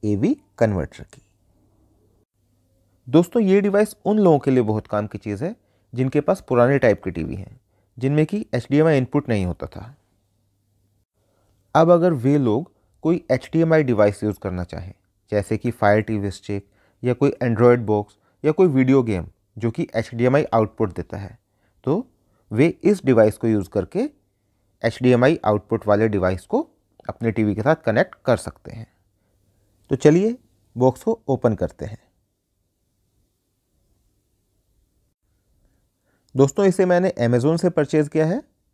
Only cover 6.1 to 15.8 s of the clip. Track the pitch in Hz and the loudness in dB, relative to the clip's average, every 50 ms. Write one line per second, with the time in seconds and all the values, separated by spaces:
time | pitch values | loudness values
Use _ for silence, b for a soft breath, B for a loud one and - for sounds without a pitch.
6.1 | - 147 143 - 190 - - - 131 120 120 127 139 135 131 117 101 - - 92 | 0 -2 0 0 -4 -4 -2 -2 2 2 4 4 2 2 2 2 0 0 -4 -10
7.1 | 85 85 78 78 - 95 95 - - _ _ _ _ _ _ _ - 120 123 135 | -8 -8 -8 -8 -8 -12 -12 -16 -20 _ _ _ _ _ _ _ -12 -6 -4 -2
8.1 | 147 151 156 - 202 208 220 - - 123 - - 139 147 156 165 151 135 127 - | 0 0 0 0 -2 -8 -8 -6 -6 -6 -4 0 0 2 4 4 2 0 0 0
9.1 | - 147 143 - 113 101 92 87 82 - - - - - 107 117 143 _ _ _ | -2 -4 -2 -2 -2 -2 -2 -4 -6 -8 -12 -14 -14 -16 -18 -20 -20 _ _ _
10.1 | _ _ _ _ _ _ _ _ _ _ _ _ _ _ _ _ _ _ _ _ | _ _ _ _ _ _ _ _ _ _ _ _ _ _ _ _ _ _ _ _
11.1 | _ _ _ _ _ _ _ _ _ _ _ _ - 151 165 170 180 170 170 180 | _ _ _ _ _ _ _ _ _ _ _ _ 2 4 6 6 6 4 4 2
12.1 | 165 127 113 135 147 147 131 113 104 127 180 - _ _ _ _ _ _ - 160 | 0 2 0 2 2 2 2 2 0 0 -4 -8 _ _ _ _ _ _ -2 -2
13.1 | 175 - - - 127 127 - - - 165 165 160 160 156 147 123 117 101 104 104 | -2 -2 0 -2 -2 -2 -2 -2 0 0 2 2 2 2 2 2 2 2 2 2
14.1 | 98 - 107 107 98 - - 98 90 90 87 - - 85 85 92 - _ _ _ | 2 -2 -4 -4 -4 -4 -8 -8 -8 -8 -10 -10 -12 -14 -14 -16 -18 _ _ _
15.1 | _ _ _ - 107 104 98 - 110 107 - 120 - - | _ _ _ -4 -4 -4 -2 -2 -4 -4 -4 -6 -4 0